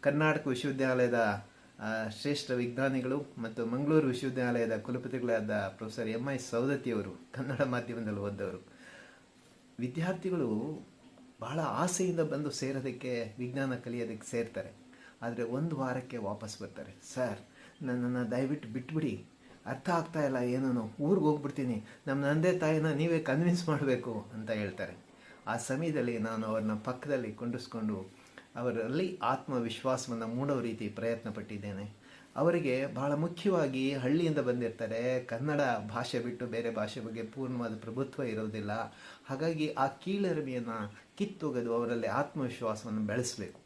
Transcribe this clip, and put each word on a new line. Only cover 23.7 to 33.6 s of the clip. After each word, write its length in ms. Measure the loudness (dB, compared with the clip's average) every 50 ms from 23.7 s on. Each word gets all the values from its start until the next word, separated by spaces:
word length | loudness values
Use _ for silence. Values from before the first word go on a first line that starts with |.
| 2 4 4 4 4 2 2 -2 -4 -4 -6 -8 -10
ಅಂತ 160 | -8 -2 -2
ಹೇಳ್ತಾರೆ. 440 | 0 0 0 -2 -2 -4 -6 -6 -6 -14 -18 -20 -20 -20 -20 -20 -20 -12 -4
ಆ 100 | -4 -2
ಸಮಯದಲ್ಲಿ 640 | -2 0 -2 -2 0 0 0 0 2 0 0 0 0
ನಾನು 280 | -2 -2 -2 -2 -2
ಅವ್ರನ್ನ 280 | 0 0 0 2 0 -2
ಪಕ್ಕದಲ್ಲಿ 580 | 0 -2 -4 -4 -4 -2 -2 0 0 0 -4 -6
ಕುಂಡಿಸ್ಕೊಂಡು 880 | -6 -4 -4 -4 -4 -6 -6 -6 -2 -2 0 0 -2 -4 -8 -14 -20 -20 -20 -20 -20 -20 -12 -8
ಅವರಲ್ಲಿ 640 | -2 -2 0 0 0 0 0 0 0 0 0 -2 0 2
ಆತ್ಮವಿಶ್ವಾಸವನ್ನು 1040 | 2 2 0 -2 -2 -2 0 0 0 -4 -2 0 0 2 2 0 -4 -4 -4 -4
ಮೂಡೋ 340 | -4 -2 -2 0 2 2 2
ರೀತಿ 280 | 0 -2 -2 -2 -4 -6
ಪ್ರಯತ್ನ 420 | -4 -2 0 0 -2 -2 -4 -6
ಪಟ್ಟಿದ್ದೇನೆ. 640 | -6 -6 -8 -8 -8 -6 -6 -6 -6 -6 -8 -8 -10 -16 -20 -20 -20 -20 -20 -10 -2
ಅವರಿಗೆ 500 | 2 4 4 4 4 2 2 2 2 0
ಬಹಳ 260 | -2 -2 -2 0 0 2
ಮುಖ್ಯವಾಗಿ, 800 | 2 0 -2 -2 0 2 4 4 4